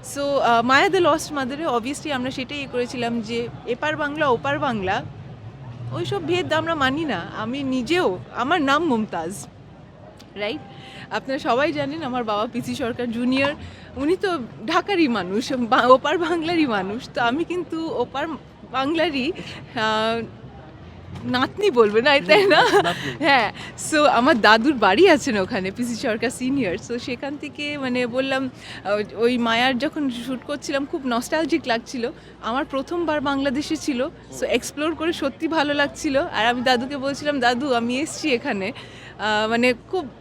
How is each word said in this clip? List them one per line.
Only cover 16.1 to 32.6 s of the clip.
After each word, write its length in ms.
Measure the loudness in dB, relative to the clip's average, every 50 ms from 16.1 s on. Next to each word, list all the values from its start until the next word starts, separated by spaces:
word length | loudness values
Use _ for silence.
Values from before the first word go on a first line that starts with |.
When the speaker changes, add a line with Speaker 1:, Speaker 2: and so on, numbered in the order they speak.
| 0 0
Speaker 1:
বাংলারই 480 | 0 0 0 0 0 0 2 2 2
মানুষ। 420 | 2 2 -2 -2 -2 -6 -8 -10 -8 -4
তো 60 | 0 0
আমি 220 | 2 2 0 -2
কিন্তু 460 | -2 -2 -4 -4 -4 -6 -6 -4 -4 -2
ওপার 300 | -2 -4 -2 -2 -6 -6 -4 -6 -10 -12 -16 -20 -20 -18 -8
বাংলারই, 640 | -4 -2 0 0 2 2 2 2 2 0 -2 -2 -4
আহ, 880 | -6 -8 -12 -12 -14 -14 -10 -4 -2 0 2 2 2 2 0 0 -2 -4 -8 -12 -16 -18 -18 -18 -18 -18 -18 -20 -18 -20 -18 -18 -18 -16 -14 -14 -10 -6
নাতনি 460 | -2 0 0 0 -2 -2 2 2 2
বলবে 320 | 6 6 6 6 6 4 6
না, 180 | 6 4 4
তাই 260 | 6 6 6 6 8
না? 160 | 6 6 6 6 6 6 4 4
Speaker 2:
নাতনি। 300 | 4 0 -2 -4 -8 -4 0
Speaker 1:
হ্যাঁ, 340 | 2 4 4 4 4 2 -2 -6 -12 -14 -12 -10 -6 0 2
so 120 | 6 6
আমার 360 | 6 6 6 6 4 4 6
দাদুর 320 | 8 8 8 8 6 2 2
বাড়ি 360 | 4 4 4 8 8 8 8
আছেন 280 | 8 6 4 0 0
ওখানে, 340 | 0 0 0 -2 -2 -4 -4
পিসি 240 | -4 -4 -4 -4 -4
সরকার 360 | -2 -2 -2 -2 0 -2 -2
সিনিয়র। 480 | -2 -2 -2 -2 0 0 0 0 -2 -4 -6 -6
So 100 | -6 -6
সেখান 380 | -4 -6 -8 -6 -6 -8 -8
থেকে 420 | -8 -10 -12 -10 -8 -6 -6 -4 -4
মানে 280 | -4 -2 0 0 -2
বললাম, 440 | 0 0 -2 0 0 0 -2 -2 -4 -8 -12 -16 -16 -16 -10 -4
আহ, 180 | -2 -2 -2 -2 -4 -4
ওই 220 | 0 2 2 2 2
মায়ার 400 | 2 2 2 2 2 2 2 2
যখন 320 | -2 -2 -2 -2 -4 -4
শ্যুট 300 | -4 -6 -6 -6 -8 -8 -6
করছিলাম 400 | -8 -8 -6 -6 -4 -4 -2 -2
খুব 160 | -2 -6 -6 -4
নস্টালজিক 560 | -2 -2 -2 -2 -2 -2 -2 0 0 0 -2 0
লাগছিল। 440 | 0 -2 -2 -2 -6 -8 -6 -6 -6 -6 -10 -18 -20 -20 -10 -6
আমার 220 | -4 -2 -2